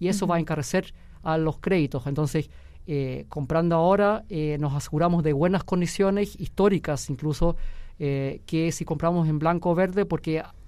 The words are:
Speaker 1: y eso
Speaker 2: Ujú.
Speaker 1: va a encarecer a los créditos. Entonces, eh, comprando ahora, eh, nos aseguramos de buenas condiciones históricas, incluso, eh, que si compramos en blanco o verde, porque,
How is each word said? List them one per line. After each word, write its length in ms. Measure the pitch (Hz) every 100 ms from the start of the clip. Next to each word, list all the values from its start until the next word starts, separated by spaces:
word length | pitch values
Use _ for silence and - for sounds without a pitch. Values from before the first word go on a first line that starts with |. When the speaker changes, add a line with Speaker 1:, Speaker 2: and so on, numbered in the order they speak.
Speaker 1:
y 80 | 175
eso 160 | 202
Speaker 2:
Ujú. 60 | 180
Speaker 1:
va 60 | 170
a 40 |
encarecer 540 | 156 156 131 185 185 - - -
a 120 | 160 160
los 200 | 156 -
créditos. 480 | 185 185 139 139 143
Entonces, 420 | 143 151 160 147 - - - -
eh, 380 | 143 131 131 139
comprando 460 | 151 135 165 170
ahora, 500 | 165 170 202 202 214 -
eh, 280 | 160 151 147
nos 120 | 147
aseguramos 500 | 139 - 151 170 170
de 80 | 151
buenas 320 | 139 180 190
condiciones 720 | - 180 175 - 196 202 202 -
históricas, 680 | 180 - 202 180 160 139 -
incluso, 460 | 131 151 147 170 165 - - - -
eh, 440 | 143 139 135 - -
que 240 | 160 165
si 140 | 160
compramos 440 | 160 151 165 175 156
en 120 | 151
blanco 300 | 160 175 175
o 40 |
verde, 320 | 170 190 190 196
porque, 360 | 165 165 156 - -